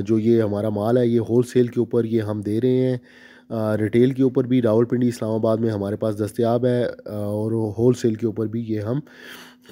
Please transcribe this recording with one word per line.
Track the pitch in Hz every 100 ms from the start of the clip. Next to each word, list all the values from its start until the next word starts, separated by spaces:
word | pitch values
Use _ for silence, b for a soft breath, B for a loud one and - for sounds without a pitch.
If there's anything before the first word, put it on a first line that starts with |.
जो | 98 110
ये | 110 117
हमारा | 107 101 110
माल | 104 107 123
है, | 120
ये | 117
होलसेल | 107 120 123 127 120
के | 123
ऊपर | 117 120 113
ये | 113
हम | 104 107
दे | 101 107
रहे | 127 127
हैं। | 127 123
अ, | - - - - - 113 107 107
रिटेल | 107 117 127
के | 127
ऊपर | 131 131 123
भी | 127
रावलपिंडी, | 113 110 120 123 123
इस्लामाबाद | 120 110 110 113 110
में | 117
हमारे | 104 98 101
पास | 110 104
दस्तयाब | 107 - 117 120 123
है, | 123 117
अ, | - -
और | 104 104 104 110
होलसेल | 113 110 107 123 120 120 110
के | 113
ऊपर | 107 107
भी | 113
ये | 113 107
हम | 104 139 B B B B B B -